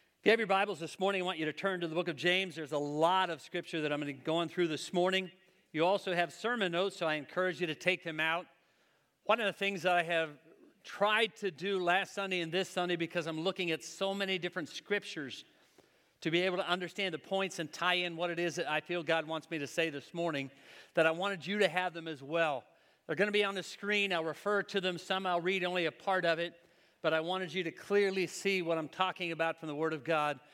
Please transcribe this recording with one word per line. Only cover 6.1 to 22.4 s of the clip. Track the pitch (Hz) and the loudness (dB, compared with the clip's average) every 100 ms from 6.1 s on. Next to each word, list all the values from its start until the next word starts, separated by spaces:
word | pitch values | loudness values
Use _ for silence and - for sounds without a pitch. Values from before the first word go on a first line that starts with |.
have | 175 165 | 0 0
sermon | - 220 240 185 | -2 -2 0 0
notes, | 170 196 - | 2 0 0
so | 165 | 0
I | |
encourage | 151 131 180 185 151 | 0 -2 0 0 0
you | 170 | -2
to | |
take | 151 180 180 | 0 0 0
them | 165 156 | 0 -2
out. | 160 170 - _ _ _ _ _ _ _ | 0 0 -4 _ _ _ _ _ _ _
One | - 226 | 0 2
of | 202 | 2
the | |
things | - 196 196 | 0 -2 0
that | 175 175 | 4 4
I | |
have | 165 170 156 147 - - - _ | 4 2 0 -4 -20 -20 -20 _
tried | - - 208 214 226 | -12 0 2 4 2
to | - 202 | 0 -4
do | 147 190 190 | -2 -2 0
last | 175 185 180 | 4 4 2
Sunday | - 196 180 | -4 -2 -2
and | 165 | 0
this | 175 185 | 0 0
Sunday, | 185 175 | 0 0
because | 170 165 175 160 | 0 -2 -2 -4
I'm | 156 | -2
looking | 180 185 170 | -2 -2 -2
at | 160 | -2
so | - - 196 | -4 -4 -2
many | 196 196 185 | 0 -2 -2
different | 175 180 147 | -2 -6 -8
scriptures, | - - 202 - - 135 - - _ _ _ - _ _ _ | -8 -4 -4 -4 -10 -10 -10 -16 _ _ _ -20 _ _ _
to | 165 | 0
be | 170 | 2
able | 190 180 | 2 2
to | 165 | 0
understand | 180 170 - 190 | 0 -2 -4 -4
the | 156 | -4
points | - 196 190 - | -2 -2 0 -4
and | 151 | -8
tie | - 175 | -2 0
in | 180 175 165 | 2 0 -2
what | 175 | -2
it | 170 | 0
is | 175 | -2
that | 151 147 | 0 0
I | 151 | -2
feel | - 175 | -2 -2
God | 156 160 156 | 0 0 0
wants | 160 - | -6 -6
me | 160 | -6
to | 139 | -4
say | - 165 | 0 0
this | 143 - | -2 -8
morning, | 170 170 143 135 - - - - | -4 -2 -2 -6 -10 -20 -20 -4
that | - | 4
I | 160 | 4
wanted | 165 196 190 | 4 -2 -2
you | 143 208 | -2 2
to | 185 | 2
have | 180 180 | 2 -2
them | 165 165 | -4 -8
as | 143 | -10
well. | 139 165 | -2 0